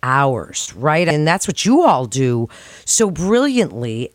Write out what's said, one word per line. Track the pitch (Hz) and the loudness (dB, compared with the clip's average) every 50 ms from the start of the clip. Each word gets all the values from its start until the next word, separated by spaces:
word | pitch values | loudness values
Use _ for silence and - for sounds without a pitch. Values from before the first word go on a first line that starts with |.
ours, | - 127 131 135 143 139 131 113 80 - - - - - - | -4 0 0 2 2 2 0 -2 -6 -8 -10 -10 -10 -10 -10
right? | 92 117 151 151 160 180 165 | -4 -2 0 0 2 2 0
And | 147 147 151 160 | 0 0 2 2
that's | 170 190 - - | 0 0 -2 -4
what | 160 - - | -4 -2 0
you | 190 247 302 359 | 2 4 4 4
all | 294 185 131 131 117 | 4 4 2 0 -4
do | 101 131 135 127 120 117 117 113 - - - - - - - | -2 0 0 0 0 0 -2 -4 -8 -12 -20 -20 -20 -14 -6
so | - - - 226 202 | -4 0 0 0 0
brilliantly | 175 - 175 190 214 240 269 294 262 247 214 143 80 113 120 120 110 113 127 - - | -2 -2 0 2 2 2 2 2 2 0 0 0 -2 -6 -6 -6 -4 -6 -6 -8 -4